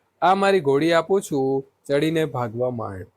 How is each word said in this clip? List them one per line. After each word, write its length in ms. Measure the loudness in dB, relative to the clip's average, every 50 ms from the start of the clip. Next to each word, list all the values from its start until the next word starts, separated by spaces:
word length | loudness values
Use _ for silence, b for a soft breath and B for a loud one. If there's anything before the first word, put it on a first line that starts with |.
| _ _ _ 0
"આ 120 | 2 2 2
મારી 260 | 4 2 2 2 2
ઘોડી 320 | 2 2 2 2 2 2
આપું 300 | 2 2 2 2 0 -2
છું, 420 | -2 -2 -2 -2 0 0 -2 -2 -4 _ _ _ _ -2
ચડીને 360 | 0 0 0 0 0 0 -2
ભાગવા 460 | -2 -2 -4 -6 -4 -4 -4 -4 -4
માંડ." 360 | -4 -6 -8 -10 -10 -12 -14 -16 _